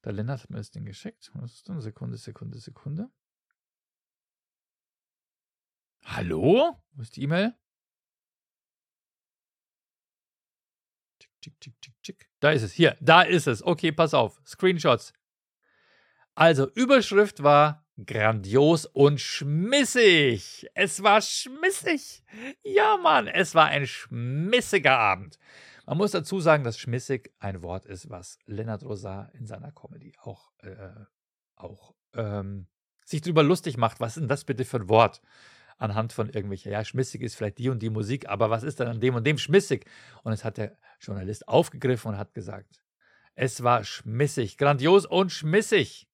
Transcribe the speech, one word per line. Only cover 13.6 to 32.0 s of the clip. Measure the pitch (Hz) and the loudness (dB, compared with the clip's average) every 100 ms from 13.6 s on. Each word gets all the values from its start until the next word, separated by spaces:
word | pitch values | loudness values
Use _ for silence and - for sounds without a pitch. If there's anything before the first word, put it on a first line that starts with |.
Okay, | - 165 165 | -2 -2 -2
pass | 151 160 | 0 2
auf. | 147 110 _ _ | 2 0 _ _
Screenshots. | - 185 175 156 120 - _ _ _ _ _ _ _ _ _ _ _ _ - | -2 0 2 2 2 0 _ _ _ _ _ _ _ _ _ _ _ _ 4
Also, | 160 143 135 | 4 4 0
Überschrift | 220 254 269 202 202 208 - | 0 4 4 4 2 2 2
war | 143 147 151 151 _ - | 4 6 6 0 _ -20
grandios | 98 110 107 110 95 120 147 165 - | -8 0 0 0 0 4 4 4 0
und | - 143 143 | 4 4 4
schmissig. | - - 143 151 196 285 262 247 220 170 143 110 - - - | -6 -8 -4 -4 0 0 0 4 6 6 4 0 -8 -20 -14
Es | - 196 - | -4 -4 0
war | 202 214 | 4 4
schmissig. | 208 - 262 269 359 381 - 302 - - _ 214 247 - | 2 -8 -10 -4 -2 -2 -4 -4 -6 -20 _ -18 -18 -14
Ja, | 427 392 427 415 | 0 2 2 2
Mann, | 339 294 - | 4 2 2
es | - 170 | -2 2
war | 160 151 | 4 4
ein | 143 139 | 2 -4
schmissiger | - - 120 120 139 175 247 - 196 135 131 | -8 -12 -8 -6 -4 0 0 2 2 4 4
Abend. | 107 92 107 _ _ - - - - | 2 0 -6 _ _ -20 -20 -20 -6
Man | 147 | -2
muss | 208 | 0
dazu | 185 147 190 | -2 -4 0
sagen, | 165 151 | 4 4
dass | 123 113 | 2 -8
schmissig | - 117 - 131 - _ | -6 -8 -4 -6 -6 _
ein | 101 95 | -10 -10
Wort | 85 92 _ | -10 -10 _
ist, | 92 - | -18 -16
was | 90 92 - | -18 -18 -20
Lennart | - 104 113 107 | -14 -10 -8 -10
Rosar | 127 104 101 98 - | -10 -12 -10 -14 -16
in | - 113 | -18 -18
seiner | 107 127 | -16 -18
Comedy | 151 - 135 135 _ | -20 -20 -20 -20 _
auch, | - - _ _ | -18 -18 _ _
äh, | 98 95 95 110 104 _ _ _ _ | -20 -20 -20 -20 -20 _ _ _ _
auch, | _ 92 101 _ _ | _ -20 -20 _ _